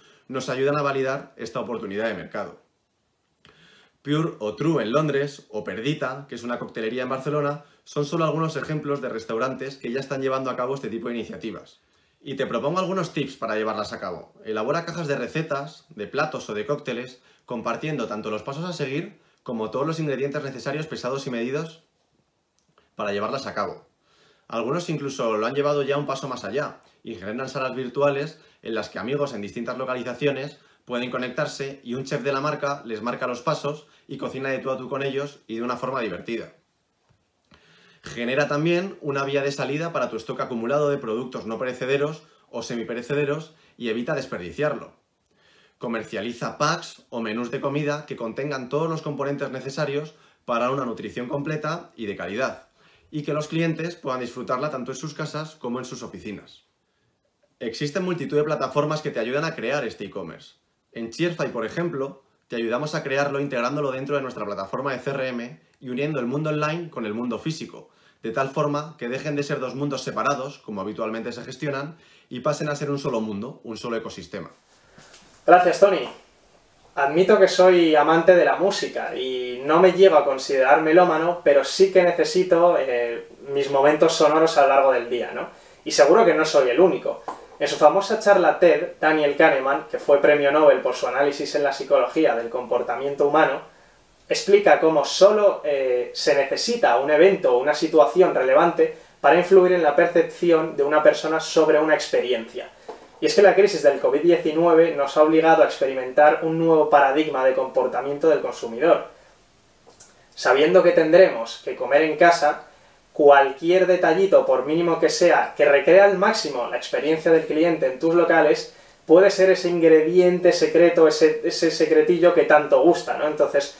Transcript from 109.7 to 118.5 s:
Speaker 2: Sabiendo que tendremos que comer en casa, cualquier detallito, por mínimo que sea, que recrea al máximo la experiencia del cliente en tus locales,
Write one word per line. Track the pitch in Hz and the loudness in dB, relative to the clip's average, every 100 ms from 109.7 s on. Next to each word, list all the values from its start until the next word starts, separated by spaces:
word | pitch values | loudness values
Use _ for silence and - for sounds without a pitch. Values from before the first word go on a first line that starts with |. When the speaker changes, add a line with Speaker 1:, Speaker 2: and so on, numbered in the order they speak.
| _ _ _ - _ _ - | _ _ _ -20 _ _ -4
Speaker 2:
Sabiendo | 135 135 156 180 | 2 4 6 6
que | 175 | 6
tendremos | 170 156 175 180 117 113 - | 4 6 8 8 4 -8 -10
que | 139 | -10
comer | - 127 143 | -6 0 2
en | 156 147 | 2 4
casa, | 175 170 147 - - _ _ _ _ - | 4 6 2 -2 -10 _ _ _ _ 4
cualquier | 143 139 135 - 165 185 180 | 8 8 6 0 2 2 4
detallito, | 180 165 175 196 - - | 2 2 2 4 4 4
por | 127 | 0
mínimo | 139 165 170 156 | 0 0 0 2
que | 156 | 0
sea, | - 175 147 - - | 4 4 4 0 2
que | |
recrea | 147 139 160 185 | 4 4 8 8
al | 202 180 | 8 4
máximo | 196 - 151 127 117 | 0 0 -4 -6 -6
la | 120 | -6
experiencia | - - 143 160 170 | -4 -4 0 0 4
del | 160 156 | 2 2
cliente | 151 170 160 - | 0 2 2 -2
en | - | 0
tus | 165 | 0
locales, | 170 165 165 151 | 2 4 4 4